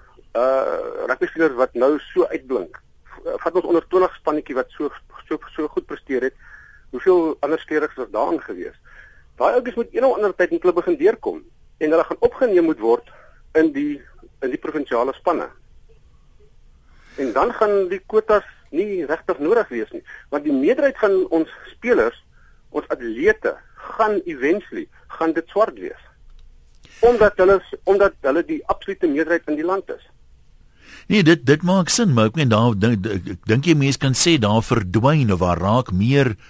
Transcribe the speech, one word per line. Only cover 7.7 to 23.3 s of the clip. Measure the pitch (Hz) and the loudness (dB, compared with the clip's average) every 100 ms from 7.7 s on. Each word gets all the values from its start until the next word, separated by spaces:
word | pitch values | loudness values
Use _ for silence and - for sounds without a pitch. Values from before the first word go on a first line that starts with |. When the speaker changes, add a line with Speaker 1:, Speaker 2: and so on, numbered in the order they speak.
| 156 147 - | -4 -4 -6
Speaker 1:
was | 113 | -8
daarin | 107 139 165 | -4 -2 -4
gewees? | - 90 - - - - - - - - | -6 -12 -12 -16 -20 -20 -20 -20 -18 -2
Daai | 143 | 0
ouetjies | 240 247 233 | 0 -2 -6
moet | 233 | -6
een | - 262 | 0 0
of | 190 | 2
ander | 208 - | -2 0
tyd | 180 | -2
in | 170 | 0
klub | 180 170 | 0 0
begin | 170 156 | 0 0
deurkom | 175 220 110 80 - _ - - | 0 0 -4 -8 -12 _ -20 -6
en | 156 | 0
hulle | 165 | 0
gaan | - 160 | 0 0
opgeneem | - - 247 185 | -2 0 0 2
moet | 165 156 | 2 0
word | 110 120 - - - - - 160 | 0 0 -2 -20 -20 -20 -4 0
in | 160 | 0
die, | 139 147 143 - - - - | 0 -8 -8 -18 -20 -20 -10
in | 131 | -8
die | 127 | -6
provinsiale | - 151 139 117 127 | -8 -8 -4 -2 -2
spanne. | 131 - 147 71 - _ - - - _ - _ - - _ - - _ - - - | -4 -4 -4 -6 -16 _ -20 -20 -20 _ -20 _ -20 -20 _ -20 -20 _ -20 -18 -8
En | 131 | -4
dan | 127 202 | 0 -2
gaan | 240 214 202 185 | 0 0 0 0
die | 190 - | -4 -2
kwotas | 214 - 214 - - - | -2 2 0 -2 -20 -10
nie | 156 208 190 139 | -6 -4 -4 -4
regtig | 160 - 160 | -6 -4 -4
nodig | 147 233 208 | 0 0 0
wees | 120 107 | -6 -10
nie, | - - - - | -12 -18 -20 -8
want | 147 | -6
die | 147 | -2
meerderheid | 139 277 - 285 262 | 0 0 2 0 0
van | 208 190 185 | 0 0 0
ons | 165 160 - - | -2 -2 -8 -20
spelers, | - 240 208 113 - _ _ _ _ _ | -8 0 2 2 -2 _ _ _ _ _
ons | 151 - | -10 -6
atlete, | - 120 110 180 | -8 -8 -2 0